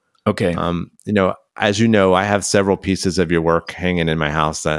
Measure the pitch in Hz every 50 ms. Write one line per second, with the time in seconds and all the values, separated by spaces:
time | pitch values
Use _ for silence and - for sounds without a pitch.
0 | _ _ _ _ - 107 98 - 107 90 85 85 85 85 87 87 80 - _ _
1 | - 107 104 101 95 92 98 - _ _ - - - 107 104 110 117 113 110 104
2 | 95 95 92 92 98 104 104 101 90 - - 104 98 98 95 90 - 95 95 90
3 | - 98 82 90 90 80 87 82 80 82 82 82 - - - - 90 90 90 87
4 | 82 80 80 80 78 73 73 80 76 78 80 - - 80 76